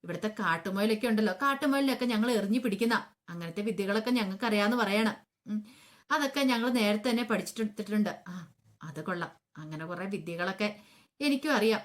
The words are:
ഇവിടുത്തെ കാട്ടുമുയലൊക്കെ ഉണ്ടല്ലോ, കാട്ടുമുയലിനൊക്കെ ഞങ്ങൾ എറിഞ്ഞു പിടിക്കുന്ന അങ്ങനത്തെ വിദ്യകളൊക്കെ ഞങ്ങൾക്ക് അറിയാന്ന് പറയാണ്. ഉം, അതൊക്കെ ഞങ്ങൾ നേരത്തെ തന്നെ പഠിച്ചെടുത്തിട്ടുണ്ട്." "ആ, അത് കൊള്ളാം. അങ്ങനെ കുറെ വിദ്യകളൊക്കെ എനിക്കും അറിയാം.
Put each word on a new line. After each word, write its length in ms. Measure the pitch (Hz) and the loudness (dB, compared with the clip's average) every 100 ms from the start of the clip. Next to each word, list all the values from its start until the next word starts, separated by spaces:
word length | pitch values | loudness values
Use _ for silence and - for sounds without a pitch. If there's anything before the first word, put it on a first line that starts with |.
ഇവിടുത്തെ 280 | 170 170 214 | -8 -6 -6
കാട്ടുമുയലൊക്കെ 760 | 214 185 165 196 190 214 214 240 | -2 -2 0 -2 0 0 2 2
ഉണ്ടല്ലോ, 260 | 220 214 | 2 2
കാട്ടുമുയലിനൊക്കെ 720 | 185 277 277 294 277 277 254 247 | 2 0 2 2 2 2 2 0
ഞങ്ങൾ 220 | 220 233 | 2 2
എറിഞ്ഞു 300 | 226 196 240 | 2 2 0
പിടിക്കുന്ന 360 | 247 196 233 220 - _ - | 0 0 2 0 -2 _ -14
അങ്ങനത്തെ 340 | 170 165 165 | -10 -8 -4
വിദ്യകളൊക്കെ 480 | 208 185 196 202 220 | -4 -2 0 0 2
ഞങ്ങൾക്ക് 360 | 247 196 190 240 | 2 0 -2 0
അറിയാന്ന് 300 | 208 208 247 | 4 4 2
പറയാണ്. 360 | 208 202 220 - _ _ - | 2 2 2 -2 _ _ -8
ഉം, 140 | 214 208 - - - _ | -8 -8 -20 -20 -20 _
അതൊക്കെ 340 | 302 277 285 | 0 2 2
ഞങ്ങൾ 260 | 262 240 240 | 2 4 2
നേരത്തെ 400 | 247 208 214 247 | 4 4 2 2
തന്നെ 140 | 233 | 0
പഠിച്ചെടുത്തിട്ടുണ്ട്." 880 | 240 220 - - 214 - 196 214 202 - - | 2 -2 -2 -4 -4 -4 -2 2 0 -2 -12
"ആ, 80 | 180 160 _ _ _ | -14 -14 _ _ _
അത് 220 | 156 147 | -14 -10
കൊള്ളാം. 280 | 170 175 165 - _ - | -6 -6 -6 -12 _ -18
അങ്ങനെ 260 | 156 156 165 | -12 -10 -8
കുറെ 200 | 175 190 | -8 -6
വിദ്യകളൊക്കെ 640 | 196 160 170 185 190 208 208 - - _ _ | -6 -6 -4 -4 -2 -4 -4 -20 -20 _ _
എനിക്കും 320 | 285 277 311 | 0 0 2
അറിയാം. 280 | 254 220 214 | 2 4 2